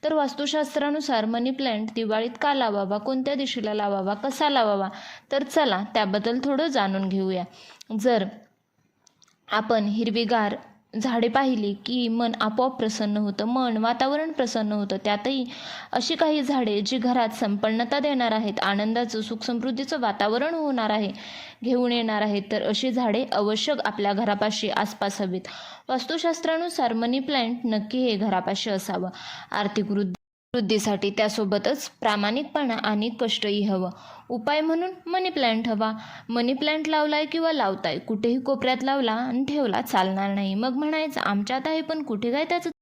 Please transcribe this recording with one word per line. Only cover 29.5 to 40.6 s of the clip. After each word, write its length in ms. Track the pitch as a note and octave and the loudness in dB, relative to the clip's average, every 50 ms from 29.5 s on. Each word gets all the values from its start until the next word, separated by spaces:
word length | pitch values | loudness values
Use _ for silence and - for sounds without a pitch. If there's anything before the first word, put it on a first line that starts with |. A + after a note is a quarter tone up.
आर्थिक 400 | - G3 G#3 G3 G#3 G#3+ G#3 G#3+ | -4 -2 -2 0 0 0 0 0
वृद्धी, 220 | G3+ G3 G#3 F#3+ F3+ - _ _ _ _ _ _ - | 0 0 0 0 -2 -8 _ _ _ _ _ _ -2
वृद्धीसाठी 560 | - G#3+ F#3+ A3 G#3+ G#3 A3 G3+ F#3+ - G3+ | -2 0 2 2 2 2 2 0 0 0 -2
त्यासोबतच 800 | G3+ - A3 G#3+ G#3 - A3 G3 G3+ G3+ G3+ - C#4 C#4 - - | 0 2 0 0 2 0 0 0 0 0 2 0 -2 -2 -4 -10
प्रामाणिकपणा 840 | - _ - A3+ G#3 G#3 G3+ G#3 A3 C4 D4 D4 - D#4 D4 B3+ A3+ | -12 _ 0 0 2 2 2 0 0 -2 -4 -2 -2 0 0 0 -2
आणि 360 | A3 - G#3 G#3+ G#3 G#3+ A#3 A3+ A3+ | 0 0 0 0 0 0 -2 -2 -2
कष्टही 440 | B3+ A3+ - - - G#3 G3+ G#3 G3+ | 0 0 0 0 0 0 0 0 2
हवं. 260 | G#3+ G3 F#3 F#3 F3+ F3+ - - - - - - - | 2 2 0 0 -2 -6 -10 -16 -20 -20 -20 -10 -8
उपाय 320 | A#3+ B3 A3 B3 D4 D4+ | -6 -4 0 0 0 2
म्हणून 300 | D#4 D#4+ D#4+ E4 F4 F#4 F#4 F4+ - | 2 2 0 0 0 -2 -6 -8 -8
मनी 240 | F4 F4 F#4 F#4 F#4 | -2 -2 0 0 0
प्लांट 380 | - D#4 C4 A#3 A3+ A3 A3+ A#3+ | 0 0 2 2 2 0 0 0
हवा. 240 | A3 G#3 A3 A3 A3 A3 - - - - - - | 0 0 0 -2 -2 -4 -10 -16 -16 -18 -10 -4
मनी 240 | A#3 A#3+ A#3 A#3+ C4+ | -2 0 2 2 0
प्लांट 340 | B3+ D4 D4+ D4+ D#4 D#4 D#4 | 0 0 0 0 0 0 0
लावलाय 380 | D#4 D4+ D4+ D4+ D4+ D4+ D#4 | 2 2 2 2 2 2 0
किंवा 260 | D4+ D#4 E4 D#4+ E4 | 0 0 0 0 2
लावताय, 460 | D#4+ D4 A#3+ F#3+ F#3+ - - E3+ D#3+ F#3+ | 2 2 2 0 0 0 -2 -2 -2 -2
कुठेही 420 | - - A3 G3+ G#3+ A#3+ A#3+ C4 | -2 -4 -4 0 2 2 2 2
कोपऱ्यात 440 | B3 C4+ C4+ - - B3+ B3+ B3+ B3+ | 2 0 -2 0 2 0 0 0 0
लावला 280 | C4+ C4+ C#4 C4+ A#3 | 0 0 2 2 0
आणि 340 | G#3+ A3+ B3 C4 B3 B3 C4+ C4 | 0 0 -2 -2 0 -2 -2 0
ठेवला 340 | C#4+ D4 C#4 A#3 F#3+ G#3 | 0 0 2 2 2 0
चालणार 480 | - - - G3+ F#3 F#3+ F#3+ F#3+ G3 G3 | 0 2 2 2 2 4 2 0 0 0
नाही. 260 | G3 G3+ G3+ G3 F#3+ | 0 0 0 0 0
मग 140 | G3+ | 0